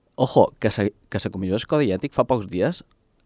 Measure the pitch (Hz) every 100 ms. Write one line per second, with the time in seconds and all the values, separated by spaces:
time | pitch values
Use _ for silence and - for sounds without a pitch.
0 | _ - 131 - 95 - 107 - 101 -
1 | - 104 104 98 95 98 - 151 135 95
2 | 143 - 127 123 95 90 117 175 - _
3 | _ _